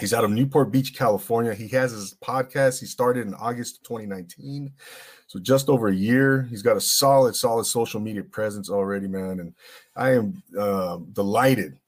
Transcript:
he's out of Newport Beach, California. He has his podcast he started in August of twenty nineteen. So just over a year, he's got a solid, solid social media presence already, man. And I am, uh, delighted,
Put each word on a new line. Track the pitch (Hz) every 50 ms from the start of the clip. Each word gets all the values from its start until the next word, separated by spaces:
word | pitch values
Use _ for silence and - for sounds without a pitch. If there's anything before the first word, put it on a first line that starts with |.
he's | - 98 -
out | - 110
of | 104
Newport | 104 110 135 139 135 156 135 104
Beach, | 104 131 131 - -
California. | - 135 113 104 98 - - 117 117 117 117 107
He | 98 110 104
has | 123 127 127 127 113
his | 107 101 95 -
podcast | _ - - 120 131 131 - - 143 135 131 127 -
he | 107
started | 95 - - 123 123 123 127 117
in | 101 95
August | - 110 117 120 120 120 - -
of | - -
twenty | - 120 113 107
nineteen. | 104 98 95 92 175 - - - 139 139 143 143 139 139 _ - - - - - - - - _
So | - - 98
just | 90 104 131 135 139 -
over | 143 127 113 104
a | 95
year, | 92 98 110 120 131 135 135 135 135 131 120
he's | 117 104 101
got | 117 110 -
a |
solid, | - - - - 139 139 139 135 135 120 101
solid | - - 123 113 117 107
social | - - 120 117 113 - 110
media | 107 110 107 101 92
presence | - - - 107 107 101 104 98 -
already, | 98 101 98 98 101 98 98
man. | 98 95 95 95 95 95 90
And | 87 85 - _ - - - - - _ _
I | - 120 131 131
am, | 123 110 101 92 - - _ 85 95
uh, | 104 101 101 98 92 90 87 87 85 85 98
delighted, | - 101 98 104 113 123 135 135 113 92 - - - _